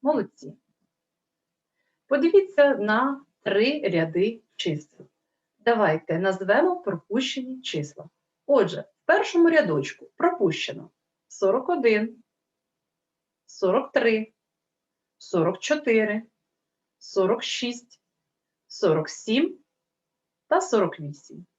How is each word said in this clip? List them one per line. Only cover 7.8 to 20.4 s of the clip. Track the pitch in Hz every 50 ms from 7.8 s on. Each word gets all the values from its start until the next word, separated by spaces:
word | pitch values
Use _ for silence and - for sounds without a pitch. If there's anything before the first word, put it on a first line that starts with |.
| 147 143 - - - - _ _ _ _ _ _ _
Отже, | - 285 262 196 170 - -
в | - _ _ _ _
першому | - 330 392 381 - - 339 339 330
рядочку | 330 320 285 190 156 147 135 - - _ - - _
пропущено | _ 311 349 349 - 208 170 156 - - - - - - - _ _ _ _ _ _ _ _
сорок | - - - 190 196 254 254 -
один, | 349 311 247 233 220 208 220 233 - _ _ _ _ _ _ _ _ _ _ _ _ _ _ _ _ _ _ _ _ _ _ _ _ _ _
сорок | _ - - - 185 185 247 269 - _
три, | 269 240 226 220 220 220 - _ _ _ _ _ _ _ _ _ _ _ _ _ _ _ _ _ _
сорок | - - - 180 160 170 185 -
чотири, | - - 302 302 294 247 226 220 214 208 208 220 226 _ _ _ _ _ _ _ _ _ _ _ _ _ _ _
сорок | - - - 196 190 185 226 - -
шість, | - - - - 240 247 - - _ _ _ _ _ _ _ _ _ _ _ _ _ _ _ _
сорок | _ - - - 185 156 160 156 -
сім | - - - - 220 262 320 370 - - _ _ _ _ _ _ _ _ _ _ _ _ _ _ _ _